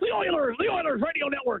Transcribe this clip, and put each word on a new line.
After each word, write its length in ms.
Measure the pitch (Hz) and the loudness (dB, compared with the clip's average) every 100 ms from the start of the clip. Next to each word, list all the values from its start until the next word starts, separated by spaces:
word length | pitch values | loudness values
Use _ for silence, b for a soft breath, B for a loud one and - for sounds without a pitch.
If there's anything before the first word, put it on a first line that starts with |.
The 100 | 392 | 0
Oilers, 440 | 453 381 339 277 233 | 0 2 2 0 2
the 100 | 403 | 0
Oilers 320 | 381 320 254 | 0 0 0
Radio 280 | 285 330 285 | 0 0 -2
Network. 340 | 277 254 208 | -2 -2 -2